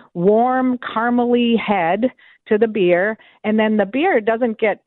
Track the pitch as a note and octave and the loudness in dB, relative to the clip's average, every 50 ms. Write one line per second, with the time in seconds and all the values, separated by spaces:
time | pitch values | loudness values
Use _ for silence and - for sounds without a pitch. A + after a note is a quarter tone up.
0 | - _ - F3 E3+ G3 G#3 A3 A#3+ B3+ B3+ C4 B3+ B3+ B3 A#3+ - - - A3 | -12 _ -6 0 0 2 2 2 2 0 0 0 0 -2 -2 -4 -6 -6 -6 -4
1 | A3+ A#3+ A#3+ B3 A#3+ A#3+ A#3+ A#3+ A#3+ A#3 A#3 G#3+ - - G#3 F#3+ E3 E3 F3+ G#3 | -2 0 0 0 0 0 0 0 2 2 0 0 0 -2 -2 -2 0 -2 -2 -2
2 | A#3+ C4 - _ - - - _ - - A3 G#3 A#3 A3 G#3 A3 F#3 F3 F3 F3 | -2 -4 -6 _ -20 -20 -20 _ -4 -2 0 0 0 0 0 0 2 2 2 2
3 | F#3+ G#3+ A3 - - - _ _ - G#3 G#3+ A3 A3 A3 A3 G#3 G3 F#3+ G#3 C4+ | 0 -2 -4 -8 -14 -20 _ _ -4 -2 0 2 2 2 2 0 0 0 -2 -2
4 | D#4+ G4 F4 A#3 G#3 A3 A3+ A3+ B3+ A3+ G#3+ - A3 G#3 F3+ - _ | 0 0 0 0 0 0 -2 0 -2 -4 -2 0 -2 -2 -2 -4 _